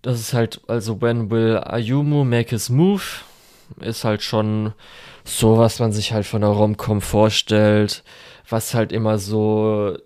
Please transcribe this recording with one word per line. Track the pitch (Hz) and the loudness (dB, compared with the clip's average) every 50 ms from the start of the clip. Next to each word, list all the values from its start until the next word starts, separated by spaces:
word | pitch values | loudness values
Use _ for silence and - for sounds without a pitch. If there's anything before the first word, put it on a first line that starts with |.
Das | - 127 123 117 | -4 -4 -4 -4
ist | 113 - - | -4 -2 0
halt, | 120 117 113 - - _ | 0 0 -2 -4 -12 _
also | - 113 120 101 113 110 92 | -6 -6 -4 -4 -4 -4 -2
When | 120 117 117 117 113 98 | -2 -2 0 -2 -2 -2
Will | 113 113 113 113 113 98 - | 0 2 2 2 2 0 -2
Ayumu | - - 120 117 110 131 143 147 147 147 147 139 | -4 -6 -4 -2 -2 0 0 0 2 2 2 2
Make | 123 120 120 117 - | 2 2 0 0 -2
His | 123 107 - - | -4 -6 -2 0
Move? | 120 139 170 190 208 190 - - - - - - - _ _ - _ _ _ - - - | 2 4 4 4 2 0 -4 -8 -12 -14 -18 -20 -20 _ _ -20 _ _ _ -20 -20 -10
Ist | - - 113 - - | -10 -8 -8 -4 -2
halt | 113 107 104 | -2 -2 -2
schon | - - - 110 107 107 107 107 107 110 107 _ - - - - - - - - _ | -4 -2 -2 0 0 0 0 -2 -2 -4 -6 _ -20 -20 -20 -20 -20 -20 -20 -20 _
so, | - - - - 110 110 | -10 -4 2 4 4 6
was | 113 117 113 - - | 6 4 4 2 0
man | 120 110 | -2 -2
sich | 104 107 101 - | 0 -2 -4 -2
halt | 117 110 98 | -2 -4 -4
von | - - 107 | -2 -2 0
der | 104 104 | 2 2
Rom-Com | 104 104 107 107 107 - - 107 107 101 | 4 4 2 2 0 -4 -2 -2 -2 -2
vorstellt, | - - - 104 107 110 104 - - - 110 107 107 104 107 107 104 101 - - _ - - - - - - - _ - | -2 0 2 4 4 4 2 -2 -2 2 2 4 4 6 4 4 2 0 -2 -10 _ -20 -20 -20 -20 -20 -20 -20 _ -6
was | 117 110 - - - | -4 -4 -4 -2 -2
halt | 117 107 107 | -2 0 0
immer | - 110 110 110 110 107 | -2 -2 0 0 0 0
so | 95 101 110 107 107 107 107 107 107 110 107 104 104 101 87 - - | -2 -2 -2 0 2 2 2 2 2 0 0 0 -2 -4 -4 -8 -14